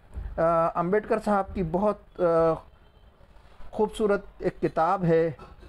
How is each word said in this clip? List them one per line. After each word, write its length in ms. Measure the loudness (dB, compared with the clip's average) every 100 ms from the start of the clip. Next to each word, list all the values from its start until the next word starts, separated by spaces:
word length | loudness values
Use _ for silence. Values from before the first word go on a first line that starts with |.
| -16 -12 -8 -2
अ, 340 | 2 2 2 0
अम्बेडकर 420 | 0 0 0 -2
साहब 280 | 0 0 -2
की 80 | -4
बहुत, 580 | -4 0 0 -2 -8 -2
अ, 340 | 2 4 4 0 -6 -20 -20 -20 -20 -20 -20 -20 -20 -16 -10
खूबसूरत 520 | -2 -2 0 0 0 -4 -6
एक 160 | -6 -2
किताब 460 | -4 0 0 0
है। 320 | 2 2 2 -4 -16 -20